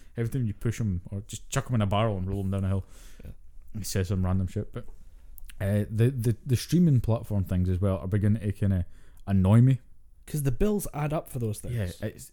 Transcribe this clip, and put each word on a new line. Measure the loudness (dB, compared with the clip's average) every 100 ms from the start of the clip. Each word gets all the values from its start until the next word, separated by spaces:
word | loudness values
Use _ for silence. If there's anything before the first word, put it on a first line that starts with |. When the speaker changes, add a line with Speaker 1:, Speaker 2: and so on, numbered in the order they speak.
| -12 -6
Speaker 1:
every | -4
time | -2
you | -4
push | -2 -4 -2
him | -2 -2 -6
or | -10 -10
just | -12 -6
chuck | -4 0
him |
in | 0
a | 2
barrel | 2 2 0
and | -2
roll | -2
him | -2
down | 0
a | 0
hill, | 0 -4 -12 -18 -16
Speaker 2:
Yeah. | -16 -16 -16 -16 -12 -8
Speaker 1:
he |
says | -4 -2 0
some | 0
random | 2 2 0
shit. | -4 -6
But, | -8 -10 -12 -16 -18 -18 -16 -12 -4
uh, | 0 0 0
the, | 2 2
the, | 2 0 0
the | 0 -2
streaming | 2 4 6 4
platform | 4 0 0 -2
things | 0 0 2
as | 2
well | 0 0
are | 0
beginning | 2 2 2
to | -2
kinda | 0 2 2 0 -8 -18 -10
annoy | 0 4 8 8
me. | 8 4 -4 -20 -20 -20 -8
Speaker 2:
'Cause | -2
the | 0
bills | 2 2 0 -4
add | -4 -2
up | -4 -6
for | -4
those | -4 -4
things. | -6 -4 -4 -6
Speaker 1:
Yeah, | -10
it's, | -10 -16